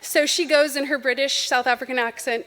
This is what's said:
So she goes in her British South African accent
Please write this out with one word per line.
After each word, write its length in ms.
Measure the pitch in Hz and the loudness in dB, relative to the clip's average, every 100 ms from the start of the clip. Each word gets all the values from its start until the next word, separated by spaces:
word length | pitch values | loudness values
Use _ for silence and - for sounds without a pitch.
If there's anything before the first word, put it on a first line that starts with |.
So 240 | - 330 294 | 0 2 2
she 200 | - 320 | 0 2
goes 300 | 294 294 277 | 4 4 0
in 100 | 277 | -2
her 120 | 285 | -2
British 500 | 247 247 277 - - | -2 0 0 -2 0
South 200 | 254 247 | 0 2
African 320 | 240 254 254 | 0 0 -2
accent 460 | 233 - - 233 | -2 -4 -4 -4